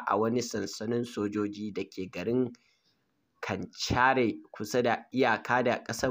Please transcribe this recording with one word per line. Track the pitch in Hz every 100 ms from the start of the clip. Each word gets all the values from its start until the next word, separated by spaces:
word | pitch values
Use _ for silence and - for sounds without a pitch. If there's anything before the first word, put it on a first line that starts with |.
| -
a | 104
wani | 113 120
sansanin | 120 110 98 - 110 120
sojoji | 120 - 104 104 104 101 107
da | 98
ke | 98 - 92
garin | 90 90 123 123 120 _ _ _ _ _ _ _ _
Kancare | - 98 - - - - 127 127 117 - -
kusa | - 107 127
da | 120 107 -
iyaka | 127 123 107 - 123
da | 120 107
ƙasar | - 113 131